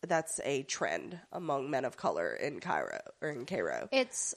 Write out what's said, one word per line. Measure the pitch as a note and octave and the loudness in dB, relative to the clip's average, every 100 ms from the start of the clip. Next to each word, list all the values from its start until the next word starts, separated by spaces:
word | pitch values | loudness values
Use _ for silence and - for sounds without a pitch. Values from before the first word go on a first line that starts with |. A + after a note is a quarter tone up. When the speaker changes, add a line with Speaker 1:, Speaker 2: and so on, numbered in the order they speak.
| F3 | 4
Speaker 1:
that's | E3 D#3+ - | 4 2 -2
a | C3 C#3 | 0 0
trend | C#3+ - C3 E2 - F3 - | 0 0 0 0 -4 -10 -10
among | - D#3+ C#3 C3+ | -6 0 0 2
men | C3+ | 0
of | B2+ - | 0 0
color | E3 D#2+ E2+ | 0 2 2
in | A1 D3 - | 0 -2 -2
Cairo, | F3+ D2+ G1+ - - - | 0 0 0 -4 -8 -6
or | D#3 | -4
in | D3 | -4
Cairo. | C#3 F#3+ D#2+ A#1+ - | -2 0 0 0 2
Speaker 2:
It's, | C4+ B3+ - - | 2 2 0 -4